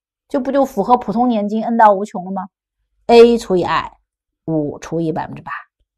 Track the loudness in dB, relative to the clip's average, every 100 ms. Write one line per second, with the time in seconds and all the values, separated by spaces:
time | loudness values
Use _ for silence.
0 | _ _ _ -6 -2 0 0 -2 0 0
1 | 0 -2 -2 -2 -4 -6 -4 4 4 4
2 | -4 -10 -10 -10 -12 _ _ _ _ _
3 | 4 8 8 6 0 -2 -2 -4 -6 -14
4 | _ _ _ _ -6 -4 -4 -8 -8 -4
5 | -4 -6 -8 -12 -14 -16 -18 _ _